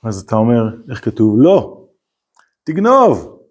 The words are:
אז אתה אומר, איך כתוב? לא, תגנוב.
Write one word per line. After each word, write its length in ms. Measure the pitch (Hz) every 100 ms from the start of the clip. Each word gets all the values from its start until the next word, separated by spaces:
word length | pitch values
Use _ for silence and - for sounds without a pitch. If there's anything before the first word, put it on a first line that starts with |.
אז 180 | 113 98
אתה 140 | -
אומר, 280 | 110 113 120 113 113 -
איך 140 | 120
כתוב? 300 | - 107 110 107
לא, 480 | 151 196 98 - _ _ _ _ _ _ _ _
תגנוב. 760 | - 160 220 269 240 110 - - _